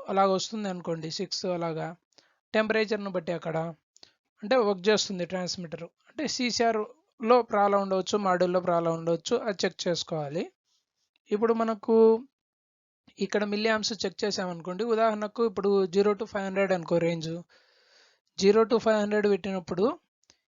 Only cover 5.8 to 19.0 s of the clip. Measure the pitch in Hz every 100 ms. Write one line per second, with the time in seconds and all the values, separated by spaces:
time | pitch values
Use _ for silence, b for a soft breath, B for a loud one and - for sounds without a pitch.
5.8 | 185 _ _ - 277 - 247 - 233 220
6.8 | 214 - _ - 226 247 226 208 202 202
7.8 | 196 190 185 208 196 180 180 180 175 170
8.8 | 170 165 165 165 - 240 240 190 190 -
9.8 | 185 165 - 160 143 156 359 _ _ _
10.8 | _ _ _ _ - 208 226 226 226 214
11.8 | - 226 226 226 277 _ _ _ _ _
12.8 | _ _ _ - 190 208 202 208 220 220
13.8 | 202 208 196 - 214 196 185 170 165 180
14.8 | 233 220 226 214 214 - 233 196 196 196
15.8 | 185 190 202 202 214 208 196 190 196 185
16.8 | 160 170 165 170 160 170 - b b b
17.8 | b b b b _ - 196 214 220 226
18.8 | 226 214